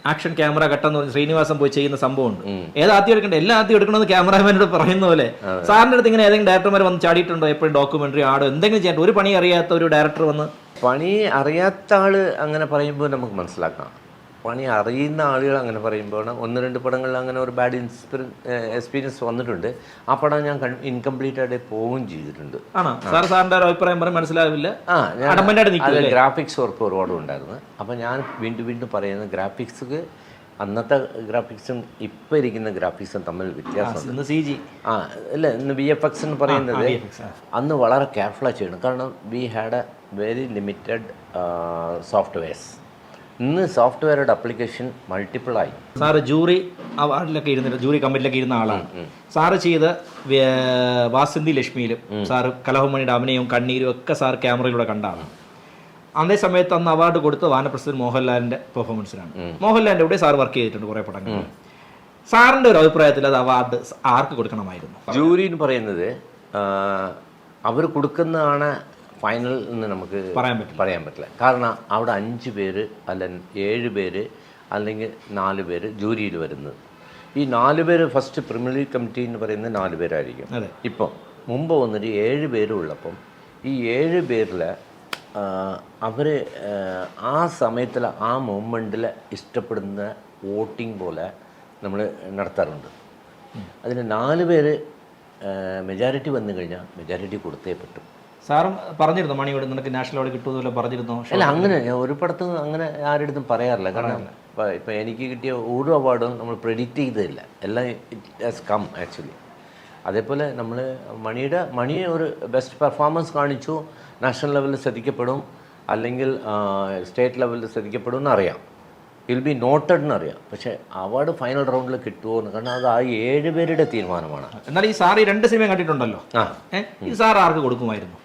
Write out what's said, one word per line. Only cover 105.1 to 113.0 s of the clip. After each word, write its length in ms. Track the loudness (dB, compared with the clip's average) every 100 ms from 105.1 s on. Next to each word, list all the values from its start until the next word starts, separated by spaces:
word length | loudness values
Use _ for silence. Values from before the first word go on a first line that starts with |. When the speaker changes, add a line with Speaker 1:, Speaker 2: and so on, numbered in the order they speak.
| -8 -10
Speaker 2:
കിട്ടിയ 200 | -8 -6
ഓരോ 440 | -6 -4 -2 2 4
അവാർഡും 420 | 4 2 0 -4
നമ്മൾ 180 | -8 -6
പ്രെഡിക്റ്റ് 400 | -4 -4 -4 -4
ചെയ്തതില്ല, 500 | -4 -2 -4 -6 -16 -12
എല്ലാം 240 | -6 -4 -4
it 560 | -8 -14 -18 -20 -8 -8
has 80 |
come 300 | -8 -4 -4
actually. 500 | -2 -10 -12 -12 -16 -18 -20 -20 -20 -20 -20 -12 -4
അതേപോലെ 480 | -4 -2 -4 -4
നമ്മൾ 440 | -6 -8 -6 -6 -8 -14
മണിയുടെ, 600 | -10 -8 -4 -2 -2 -2
മണി 320 | -4 -2 -2
ഒരു 420 | -2 -2 -2 -4 -2
ബെസ്റ്റ് 340 | -2 -2 -2
പെർഫോമൻസ് 540 | -2 2